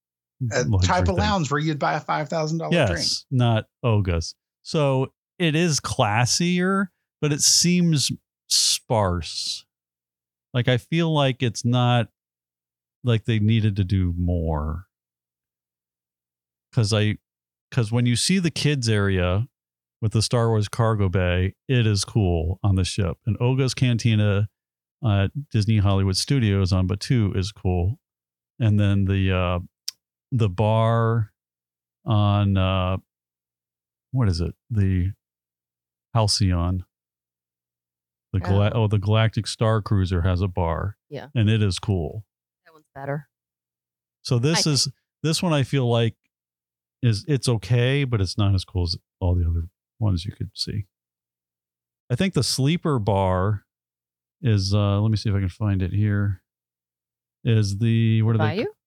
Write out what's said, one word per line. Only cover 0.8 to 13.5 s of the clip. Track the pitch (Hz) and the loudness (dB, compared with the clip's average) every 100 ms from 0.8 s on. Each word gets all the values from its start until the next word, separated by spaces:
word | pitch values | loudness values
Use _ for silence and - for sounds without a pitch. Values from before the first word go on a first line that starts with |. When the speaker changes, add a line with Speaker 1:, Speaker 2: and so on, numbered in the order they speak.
| 90 | 2
Speaker 1:
type | 185 | 2
of | - | 0
Speaker 2:
thing. | 180 | 0
Speaker 1:
lounge | 208 202 135 | 0 0 0
where | 147 | -2
you'd | 156 147 | -2 -2
buy | 160 | -2
a | 156 | -4
five | - 156 151 | -4 -4 -4
thousand | 165 156 165 | -4 -4 -4
dollar | 156 | -2
Speaker 2:
Yes, | 170 117 | 0 0
Speaker 1:
drink. | 151 - - - | 0 -4 -6 -4
Speaker 2:
not | 131 120 110 - _ | 0 2 0 -4 _
Oga's. | 123 104 92 82 80 - _ _ | 0 2 2 -2 -4 -12 _ _
So | - 165 143 131 131 _ _ - | -6 -2 0 0 -4 _ _ -4
it | 170 | 0
is | 151 175 131 | 0 0 -2
classier, | - - 110 104 123 - 175 180 185 196 196 _ _ _ | -4 0 0 2 0 0 0 0 0 0 -4 _ _ _
but | 151 | -2
it | 147 | 0
seems | - - 170 180 170 151 - - _ _ - | 2 2 2 2 2 2 0 -6 _ _ -4
sparse. | - - - - 117 95 87 82 - - - - _ _ _ _ _ _ _ _ | -2 0 -2 -2 0 2 0 -6 -8 -8 -10 -14 _ _ _ _ _ _ _ _
Like, | 127 120 | -2 0
I | 123 | 0
feel | - 165 165 | 0 -2 0
like | 156 135 127 | 2 0 0
it's | 123 - | -4 -2
not | 120 123 123 120 110 _ _ _ _ _ _ _ _ _ | 0 2 2 2 0 _ _ _ _ _ _ _ _ _
like | 123 113 - | 0 0 2
they | 110 | 2
needed | 104 | 2